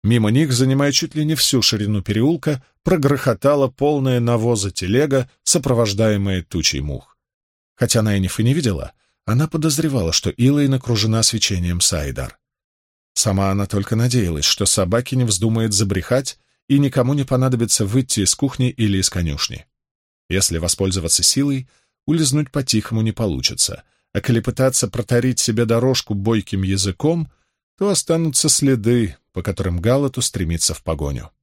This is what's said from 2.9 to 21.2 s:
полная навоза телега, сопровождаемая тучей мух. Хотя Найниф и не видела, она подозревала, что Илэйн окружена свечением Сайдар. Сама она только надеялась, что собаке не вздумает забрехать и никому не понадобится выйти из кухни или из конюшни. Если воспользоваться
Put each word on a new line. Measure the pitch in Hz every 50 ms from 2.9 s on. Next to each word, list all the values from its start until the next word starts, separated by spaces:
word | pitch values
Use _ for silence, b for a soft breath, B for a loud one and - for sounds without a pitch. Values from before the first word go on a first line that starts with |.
| 185 165 135 143 147 135 - 135 113 - - 139 147 143 139
полная | 127 - _ 139 147 151 143 131 131 127 123
навоза | 117 120 120 113 110 120 120 107 98 98
телега, | 87 - 95 90 101 127 147 151 135 135 123 - _ _ _
сопровождаемая | - - 175 131 135 127 117 117 107 98 101 110 110 104 101 98 101 95 92
тучей | 85 _ - 87 78 - - 67
мух. | 69 76 67 64 - _ _ _ _ _ _ _ _ _ _ _ _ _ _
Хотя | _ 127 113 - 117
Найниф | 107 107 101 98 92 92 - -
и | 113
не | 117 139
видела, | 175 143 117 95 76 60 - _ _ _ _ _ _ _
она | - 110 123 156
подозревала, | 151 - 160 151 160 139 151 160 156 135 123 90 82 80
что | - - 95
Илэйн | - - 120 131 143 147 143 139 135
окружена | 127 - 120 120 104 101 110 110 113 110
свечением | - - 110 - - 101 90 87 87 87 87
Сайдар. | - - - 80 76 71 65 64 65 - - _ _ _ _ _ _ _ _ _ _ _ _ _ _ _ _
Сама | - - 110 98 95 98 98
она | 95 101 101
только | 95 - 101 98 - 113
надеялась, | 110 120 123 120 127 104 87 82 73 76
что | - - - 104
собаке | - - - 95 87 104 120 123 - 131
не | 127 123
вздумает | 113 104 92 104 113 110 113 113 110 101
забрехать | 101 107 98 98 95 - - 127 131 139 - - _ _ _ _ _ _ _
и | 139 143
никому | 143 135 - 143 123 127 143
не | 147 135
понадобится | - 135 127 131 131 127 113 117 110 - - 113
выйти | 98 110 131 131 - - 107
из | 98 - -
кухни | - - 135 - - 127 123
или | - - 113 104 98 95
из | 92 -
конюшни. | - 92 85 80 71 - - - - - - _ _ _ _ _ _ _ _ _ _ _ _ _
Если | 82 95 95 - 87 82
воспользоваться | 82 85 - - 98 95 92 95 80 82 - -